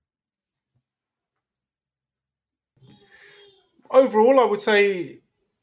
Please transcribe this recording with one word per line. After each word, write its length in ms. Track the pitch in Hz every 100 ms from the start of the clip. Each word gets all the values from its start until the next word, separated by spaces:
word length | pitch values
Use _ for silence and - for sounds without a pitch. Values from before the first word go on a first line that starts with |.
| _ _ _ _ _ _ _ _ _ _ _ _ _ _ _ _ _ _ _ _ _ _ _ _ _ _ _ _ _ 403 403 403 - _ 403 _ _ _ -
Overall, 500 | 262 269 214 233 269
I 60 | 220
would 160 | 208
say 580 | 220 208 202 185 139 - _ _ _ _